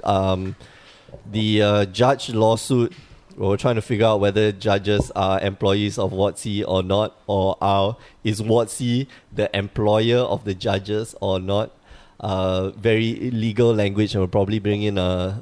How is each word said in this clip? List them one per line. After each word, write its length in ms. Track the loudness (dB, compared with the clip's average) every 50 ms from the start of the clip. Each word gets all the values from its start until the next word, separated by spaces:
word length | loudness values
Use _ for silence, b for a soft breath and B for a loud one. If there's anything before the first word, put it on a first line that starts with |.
| -2
um, 520 | 0 0 2 2 0 0 -2 -4 -8 -10 B B B B B B B B B B B B -20 -16 -6
the, 300 | -4 -2 0 2 2 4
uh, 240 | 4 4 4 2 0
judge 440 | 0 0 2 2 2 2 0 -4 -4
lawsuit, 640 | 0 2 4 4 2 0 0 0 2 2 2 0 B B B B B B B -20 -10
we're 200 | -4 -2 -2 0
trying 180 | 0 0 0 0
to 60 | 0
figure 240 | -2 -2 0 2 2
out 140 | 2 4 2
whether 320 | 2 2 2 2 2 2
judges 600 | 0 -2 0 0 0 2 2 0 0 0 0 -2 -4
are 240 | -2 0 0 0 0
employees 580 | -2 -4 -4 -2 0 0 0 0 0 -2 -2
of 140 | -4 -4 -4
watsi 520 | 0 0 0 -2 -2 -4 -6 -4 -4 -4 -2
or 160 | 0 -2 -2 0
not, 320 | 0 0 0 0 -2 -4 _ _
or 320 | -2 0 0 0 0 0 0
are, 340 | 0 2 2 2 2 0 -2 B B B B B -6
is 180 | -4 -4 -4
watsi 640 | 0 2 2 2 2 0 -4 -4 -2 0 0 -2 -2 B B B B B -4
the 160 | -4 -2 -2 -2
employer 640 | -4 -4 -4 -4 0 2 2 2 2 2 2 2 2
of 240 | 0 -2 -4 -4 -4
the 80 | -6 -6
judges 640 | -4 -2 -2 -2 -2 -2 -4 -4 -4 -4 -6 -8 -6
or 180 | -4 -2 -2 -2
not. 320 | -2 -2 -2 -2 -2 -4 -8 _ b b b b b b b -10
Uh, 520 | -6 -4 -2 -2 0 0 0 -2 -2 -4
very 440 | -6 -2 0 2 2 2 2 0 -2 -4 -6 -4
legal 420 | -2 -2 -2 0 2 2 4 4 4
language, 400 | 4 2 2 2 0 0 0 0
and 60 | 0
we'll 60 | 0
probably 320 | 0 2 0 0 0 0 -2
bring 240 | 0 0 0 0 0
in 140 | -2 0
a, 440 | 0 0 0 0 -2 -2 -4 -6 -8